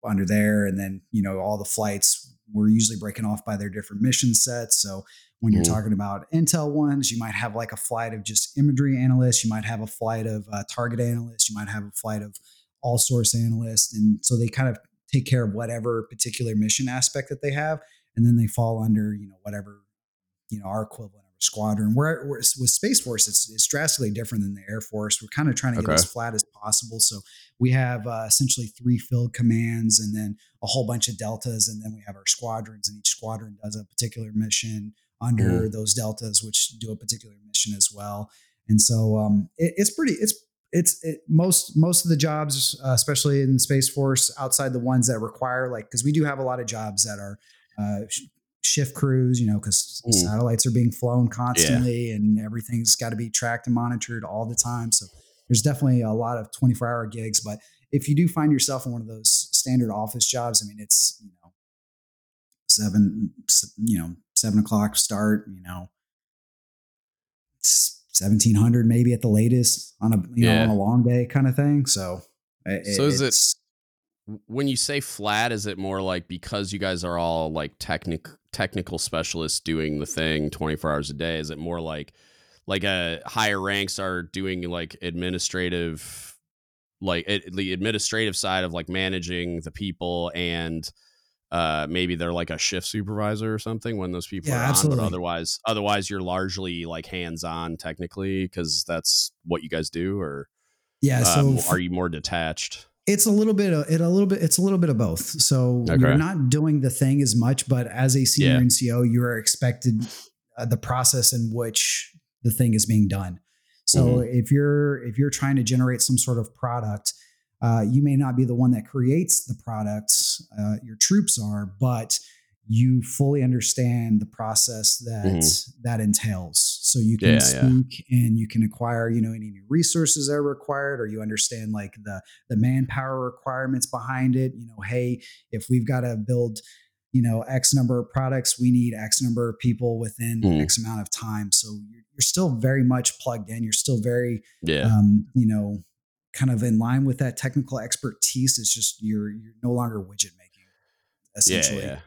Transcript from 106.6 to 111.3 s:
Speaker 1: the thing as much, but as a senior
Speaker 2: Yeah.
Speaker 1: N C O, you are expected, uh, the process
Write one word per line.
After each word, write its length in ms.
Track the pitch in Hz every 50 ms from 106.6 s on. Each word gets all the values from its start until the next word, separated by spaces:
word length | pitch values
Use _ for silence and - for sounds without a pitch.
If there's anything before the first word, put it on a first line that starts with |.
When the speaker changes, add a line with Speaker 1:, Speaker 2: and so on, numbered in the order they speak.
| 151 160 151 147
Speaker 1:
the 80 | 131 131
thing 320 | 127 - 143 135 135 143
as 140 | 143 127 104
much, 320 | 120 113 120 135 127 - -
but 160 | 135 123 123
as 300 | 117 87 120 127 135 123 139
a 80 | 131
senior 280 | 123 - - 143 - -
Speaker 2:
Yeah. 60 | -
Speaker 1:
N 100 | 127 123
C 180 | 123 - 131 120
O, 120 | 117 120 123
you 180 | 120 113 120
are 160 | 123 120 120 113
expected, 680 | 107 - - - - 123 120 - - 131 113 107 - 73 - - - - _ _ _ _ _ 120
uh, 80 | 117
the 120 | 113 117 117
process 540 | - - 127 127 127 - - 131 117 -